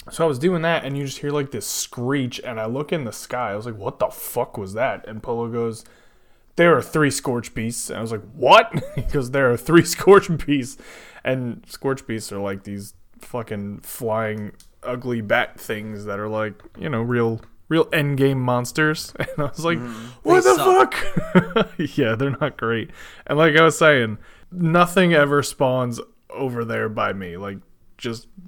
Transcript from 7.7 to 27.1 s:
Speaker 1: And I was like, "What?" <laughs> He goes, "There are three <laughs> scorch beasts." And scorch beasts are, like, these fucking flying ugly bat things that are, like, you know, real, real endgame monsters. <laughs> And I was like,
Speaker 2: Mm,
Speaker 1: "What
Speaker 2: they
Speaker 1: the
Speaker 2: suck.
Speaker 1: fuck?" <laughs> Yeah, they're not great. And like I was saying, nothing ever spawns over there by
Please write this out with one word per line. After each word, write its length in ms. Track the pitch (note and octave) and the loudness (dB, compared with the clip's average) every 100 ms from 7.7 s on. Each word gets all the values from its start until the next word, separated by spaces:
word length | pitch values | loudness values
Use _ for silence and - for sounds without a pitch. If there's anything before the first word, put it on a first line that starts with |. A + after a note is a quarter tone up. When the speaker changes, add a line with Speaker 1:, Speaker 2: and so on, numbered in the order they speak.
| A#2 - | -6 -8
Speaker 1:
And 100 | G2 | -8
I 20 | |
was 100 | A2+ | -6
like, 120 | A2 G2 | -8 -10
"What?" 380 | C3+ F#3 G#3+ A#3+ D#3 C#5 | 0 6 6 6 -2 -6
<laughs> 60 | - | -6
He 60 | |
goes, 280 | - D3 B2 | -2 -2 0
"There 200 | C#3 C3 | 2 2
are 60 | A#2+ | 2
three 260 | - E3+ - | 6 6 6
<laughs> 100 | - | 4
scorch 340 | F#3 G3 F#3+ D#3 - | 8 8 6 0 0
beasts." 360 | C#3+ A#2+ - - - - - | -2 -2 -10 -20 -20 -20 -8
And 400 | - C3 B2 - - | -4 -2 -4 -8 -14
scorch 400 | - C#3 C3+ - | -6 -4 -4 -4
beasts 240 | A2 - | -8 -6
are, 80 | G2+ | -6
like, 240 | G2+ G2 | -6 -6
these 300 | G#2 G2+ G2 - - - | -8 -10 -12 -18 -20 -20
fucking 600 | - B2 A2+ G#2 G2+ G2+ | -12 -10 -8 -8 -8 -10
flying 720 | - - A2+ A2 A2 G#2+ G#2 - - _ | -14 -8 -4 -2 -2 -6 -10 -14 -20 _
ugly 380 | B2 B2 B2+ A#2 | -10 -8 -4 -4
bat 380 | G#2 A#2+ - - | 0 0 0 -6
things 460 | - G#2+ G#2+ G#2 G#2 | -8 -8 -8 -10 -8
that 140 | G2+ | -6
are, 100 | G#2+ | -4
like, 240 | A2 G#2+ - - - | -4 -4 -8 -18 -12
you 100 | D#3+ | -6
know, 120 | A#2 | -4
real, 400 | A#2+ A#2+ A#2 A2+ - - - | 0 0 0 -2 -8 -20 0
real 180 | D#3+ - | 0 2
endgame 500 | E3 C#3+ C#3 C3+ C3+ | 0 0 2 2 2
monsters. 760 | B2+ B2 B2 - D#3 D#3 - - | 0 0 0 0 0 0 -6 -8
<laughs> 40 | |
And 100 | B2+ - | -6 -4
I 60 | C#3+ | -4
was 160 | - E3 | -2 -2
like, 120 | C#3 | -2
Speaker 2:
Mm, 160 | A#2+ A3+ - - | -4 -12 -16 -6
Speaker 1:
"What 200 | D#4 F#4 | 4 6
Speaker 2:
they 60 | F#4 | 6
Speaker 1:
the 60 | E4+ | 6
Speaker 2:
suck. 380 | F#4+ F#4 F#4+ - | 6 6 4 2
Speaker 1:
fuck?" 720 | - - - - - A3+ - - | -2 -2 2 4 4 2 -2 -4
<laughs> 200 | D3+ - | -4 0
Yeah, 180 | A#2 A2+ | 0 0
they're 200 | C#3 B2+ | -2 -2
not 180 | D3 - | -6 -4
great. 320 | A2+ A2+ - - - - - | -4 -4 -6 -12 -20 -16 -2
And 100 | D3 | 2
like 180 | D#3+ D3+ | 4 6
I 40 | |
was 140 | E3 D3+ | 4 6
saying, 400 | D#3+ C#3 A2+ G#2+ - - - | 4 4 2 -4 -14 -20 -16
nothing 640 | F3+ E3 F3 - G3 F3+ | -4 2 4 4 4 4
ever 300 | D#3+ C#3+ C#3+ | 4 4 2
spawns 560 | C#3 - C3 B2+ B2 A#2 - _ _ | 0 0 0 0 -2 -6 -12 _ _
over 340 | - C3+ A#2+ A#2 | -8 -6 -4 -4
there 240 | A2+ A2 | -4 -4
by 240 | G#2+ G#2 | -2 -4